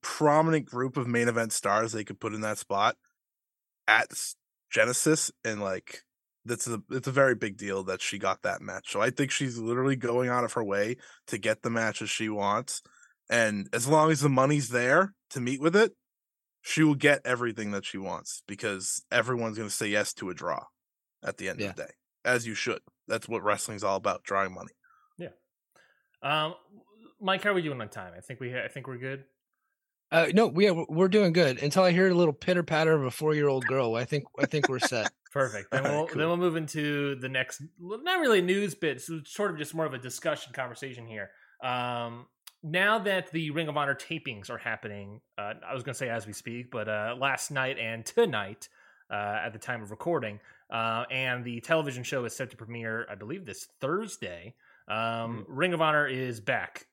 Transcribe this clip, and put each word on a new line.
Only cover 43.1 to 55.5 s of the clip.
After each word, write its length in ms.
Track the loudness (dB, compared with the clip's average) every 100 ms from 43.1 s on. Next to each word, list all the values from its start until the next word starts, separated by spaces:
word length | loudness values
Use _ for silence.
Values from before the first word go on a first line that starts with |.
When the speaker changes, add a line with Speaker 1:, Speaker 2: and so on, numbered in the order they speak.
| -2 -2
Speaker 3:
the 180 | -4 -4
Ring 180 | -2 -2
of 80 | 0
Honor 200 | 0 -2
tapings 560 | -6 -8 -8 -10 -12
are 80 | -8
happening, 600 | -6 -6 -8 -12 -12 -16 -16 -10
uh, 140 | -8 -8 -8
I 60 |
was 80 | -8
gonna 140 | -8 -6
say 140 | -4
as 180 | -4 -6
we 60 |
speak, 360 | -12 -12 -12 -10
but, 180 | -8 -4
uh, 280 | -4 -4 -6
last 300 | -4 -4 -4
night 300 | -4 -4 -4
and 260 | -6 -6 -2
tonight, 640 | 2 2 0 -4 -10 -18 _ -20 _ _
uh, 300 | -6 -4 -2
at 100 | -4
the 60 | -6
time 220 | -8 -8
of 80 | -8
recording, 500 | -8 -2 -2 -2 -8 -16 -20 _
uh, 360 | -2 0 -2 -2
and 340 | -2 -2 -2
the 160 | -4 -8
television 420 | 0 0 2 -4
show 220 | -4 -4 -4
is 100 | -6
set 160 | -10
to 60 | -10
premiere, 500 | -12 -8 -6 -6 -6
I 60 | -10
believe, 300 | -10 -10 -12
this 220 | -14 -16 _
Thursday. 720 | -4 -4 -4 -8 -10 -10 -14 -20 _ _ -6
Um, 580 | -4 -2 -2 -4 -8
Speaker 1:
Hmm. 40 | -10